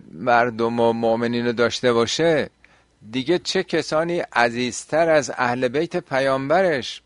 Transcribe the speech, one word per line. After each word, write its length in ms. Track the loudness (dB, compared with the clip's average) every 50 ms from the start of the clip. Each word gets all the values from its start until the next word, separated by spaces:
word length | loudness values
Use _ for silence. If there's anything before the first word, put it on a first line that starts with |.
| -4 -10 -14
مردم 680 | -6 0 2 4 4 4 2 0 -2 -2 0 2 2
و 120 | 2 2 2
مؤمنین 540 | 2 0 0 0 2 0 -2 -2 -2 -2
رو 60 | -2 0
داشته 400 | 2 0 0 0 0 0 2 2
باشه، 580 | 2 2 0 0 0 0 2 2 0 0 -4 _ _ _ _ _ _ _ _ _ _ -20 -8
دیگه 280 | -6 -6 -2 0 -2 -2
چه 240 | -2 -2 -4 -4 -2
کسانی 560 | -2 -2 -4 -2 0 -2 -2 0 0 -2 -4
عزیزتر 920 | -4 -4 0 2 2 2 2 0 -4 -4 -4 -8 -10 -4 0 0 2 4
از 220 | 4 2 2 0 -4
اهل 320 | -2 -2 -2 0 0 -2 -2
بیت 280 | 0 -2 -4 -2 -4
پیامبرش، 1080 | -6 -6 -2 -2 0 0 0 0 0 0 0 2 2 2 2 0 -2 -4 -6 -12 -14 _